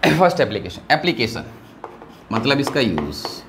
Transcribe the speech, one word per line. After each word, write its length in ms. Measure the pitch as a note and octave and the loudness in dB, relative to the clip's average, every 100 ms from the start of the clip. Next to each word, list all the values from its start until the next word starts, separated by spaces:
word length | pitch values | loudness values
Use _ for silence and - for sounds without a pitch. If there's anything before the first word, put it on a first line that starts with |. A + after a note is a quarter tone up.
| D#3+ | 2
फर्स्ट 320 | D#3 F3+ F3 | 4 4 4
एप्लीकेशन, 420 | A#2 G#2 - - - | 0 0 -6 -12 0
एप्लीकेशन 520 | D3+ E3+ - A2+ F2 - - - - - - - - - | 2 2 0 -2 -4 -10 -16 -20 -18 -18 -18 -20 -20 -6
मतलब 280 | A2 A#2 C#3 | -2 2 2
इसका 200 | C#3 D3+ | 2 2
यूज़ 460 | A#2+ A2+ D2 - - - | 2 0 -4 -8 -10 -12